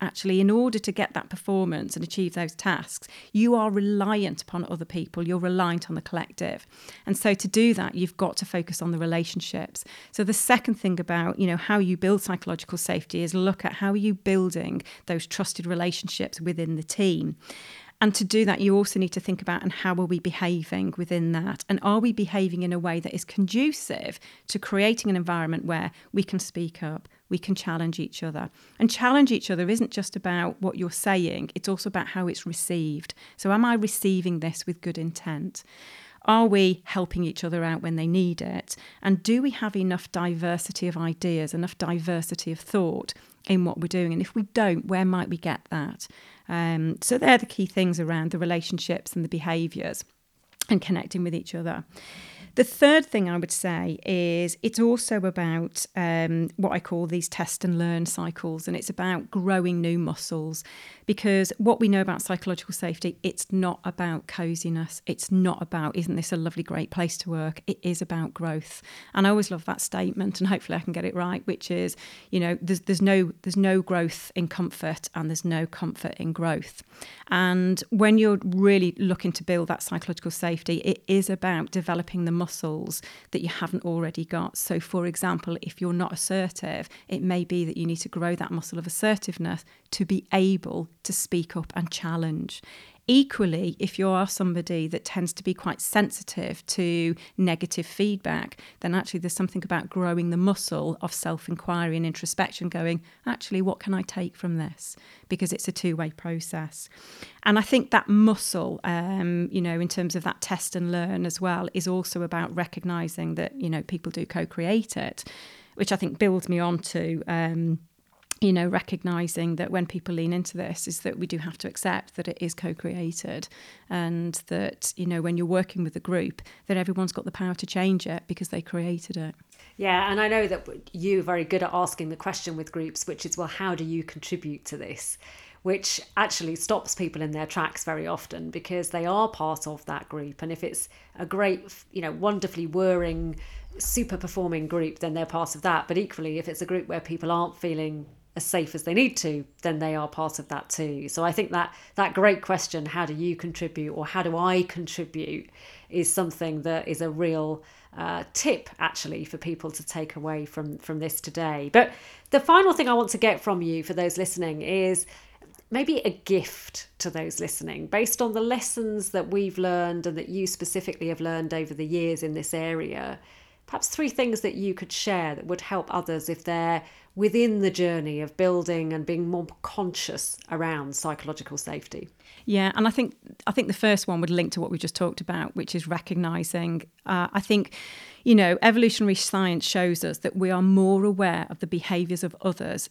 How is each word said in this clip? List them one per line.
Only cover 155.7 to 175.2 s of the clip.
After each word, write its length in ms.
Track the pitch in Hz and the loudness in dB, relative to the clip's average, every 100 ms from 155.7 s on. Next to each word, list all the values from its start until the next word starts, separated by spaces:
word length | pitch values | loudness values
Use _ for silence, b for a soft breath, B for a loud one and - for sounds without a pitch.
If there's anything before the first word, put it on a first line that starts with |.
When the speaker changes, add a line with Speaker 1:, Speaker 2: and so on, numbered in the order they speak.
| B B | B B
Speaker 2:
is 220 | 175 170 | 0 2
something 500 | - 175 - 165 156 | 2 0 -2 -4 -2
that 240 | 165 160 - | -2 -2 -2
is 140 | 151 | -2
a 100 | 165 | -2
real, 540 | 151 170 160 156 156 b b b 170 | 0 0 2 0 -4 b b b -8
uh, 260 | 170 170 - | -4 -4 -4
tip, 360 | - 294 196 - - | -2 0 0 -2 -2
actually, 460 | 156 - 143 165 | -2 -2 -8 -8
for 140 | 147 156 | -8 -10
people 340 | 170 165 160 | -8 -6 -8
to 120 | 156 | -10
take 300 | 151 165 156 | -10 -8 -8
away 320 | 156 151 156 151 | -6 -6 -6 -6
from, 320 | - 147 147 | -8 -8 -8
from 220 | - 156 | -8 -6
this 200 | 160 - | -4 -6
today. 480 | - 165 160 151 143 | -8 -4 -2 -2 4
But 180 | - 240 B B B B | 6 6 B B B B
the 80 | 277 | 2
final 340 | 277 349 381 | 8 8 10
thing 140 | 330 247 | 6 4
I 60 | |
want 160 | 240 233 | 4 2
to 80 | 214 | 4
get 220 | 220 185 | 4 4
from 200 | - 185 | 2 0
you, 220 | 170 165 | 0 -2
for 120 | 156 | -2
those 220 | 175 175 170 | 0 0 0
listening, 460 | 185 - 165 156 | -2 -2 -4 -4
is 420 | 156 190 185 180 - B B B B - - | -2 2 2 2 -2 B B B B -20 -6
maybe 260 | 240 285 302 | -2 2 2
a 60 | 214 | 0
gift 800 | 180 - 190 - - - - - - | -4 0 0 0 -12 -14 -14 -14 -8
to 120 | 175 | -6
those 300 | 165 160 151 | -4 -6 -4
listening, 480 | 165 - 160 147 156 | -4 -4 -6 -8 -2
based 340 | 202 233 - | 0 2 2
on 120 | 240 | 0
the 60 | 220 | 2
lessons 680 | 233 247 - - 220 214 196 | 0 0 -2 -2 -2 -2 -2
that 220 | 190 - | -2 0
we've 260 | 202 196 180 | 0 0 0
learned 480 | 185 175 175 170 170 | 2 2 0 0 -2
and 100 | 160 | -4
that 120 | - | -4
you 180 | 185 190 | -2 -2
specifically 640 | - 175 190 185 - 165 | -2 -4 -4 -4 -4 -4
have 120 | 160 | -2
learned 320 | 165 165 165 | -2 -2 -2
over 220 | 160 156 | -4 -4
the 100 | 147 | -4
years 380 | 156 170 165 165 | -2 0 2 0
in 120 | 160 | -2
this 200 | 156 151 | -4 -4
area. 640 | 165 160 165 156 - - - b b b b - | -2 -2 -2 -4 -6 -8 -8 b b b b -8
Perhaps 220 | - - | -4 -4
three 200 | - 294 | 0 -2
things 320 | 240 247 220 | 2 2 2
that 120 | 202 | 0
you 200 | - 196 | -2 -2
could 180 | 185 175 | -2 -6
share 420 | - - 185 | -4 0 0